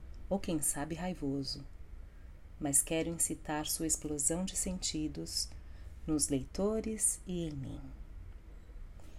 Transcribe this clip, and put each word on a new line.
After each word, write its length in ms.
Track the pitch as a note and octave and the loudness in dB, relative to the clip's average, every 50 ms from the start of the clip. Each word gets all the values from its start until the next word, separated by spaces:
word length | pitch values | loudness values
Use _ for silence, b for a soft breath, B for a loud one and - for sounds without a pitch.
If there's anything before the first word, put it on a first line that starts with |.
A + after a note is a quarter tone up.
| - - - - - - | -10 -10 -8 -8 -2 0
ou, 100 | F#3+ G3 | 2 2
quem 240 | - - E3+ D3+ D3 | 2 2 2 4 4
sabe, 320 | - - C#3+ D3 D3+ E3 | 2 2 2 0 -2 -2
raivoso. 680 | D#3+ F3+ F#3 F3 - D3 C#3 C3+ C#3 C3+ C3+ - - - - - - - - - - - B B B B B B B B - - - | -2 -2 -2 -2 0 0 0 2 2 0 0 -2 -4 -6 -8 -10 -10 -10 -10 -10 -10 -10 B B B B B B B B -14 -8 -2
Mas 200 | - C#3+ C#3 - | 0 4 6 6
quero 280 | - - E3 D#3+ D#3+ E3 | 6 6 4 2 2 2
incitar 580 | E3+ E3 - - D#3+ - - - D3+ D3+ D3 | 2 2 2 2 0 -2 -2 -2 0 0 2
sua 220 | - - - E3 D#3 | 0 0 2 2 2
explosão 560 | - - - D3 D3+ D3+ E3 - E3 F3 F#3+ | 2 2 0 0 0 2 4 4 4 4 2
de 120 | F#3+ - | 0 0
sentidos 920 | - - F#3+ F3+ F#3 - - - D#3 D3+ D3+ D3+ D#3+ E3 - - - - B B B B B B B B B B - - | 0 0 0 0 0 0 0 0 2 0 0 0 -2 -4 -2 -2 -2 -2 B B B B B B B B B B -4 2
nos 220 | - D#3 D3+ C#3+ - | 2 4 4 6 4
leitores 920 | D3 C3+ B2+ - - - G3 G#3 A3 A3 A3 A3 A3 G#3 - - - - - | 4 2 2 0 0 2 4 4 4 4 2 0 2 4 4 4 4 2 -2
e 220 | F#3+ F3+ F3 E3+ D#3+ | -2 0 0 0 0
em 40 | D3 | 0
mim. 280 | C#3 C3 A2+ - - - - - - - - - - - - - - - - - - - - - - - - - B B B B | -2 -2 -4 -4 -4 -6 -6 -8 -8 -8 -10 -10 -10 -10 -10 -10 -10 -12 -12 -12 -12 -12 -12 -10 -10 -10 -10 -10 B B B B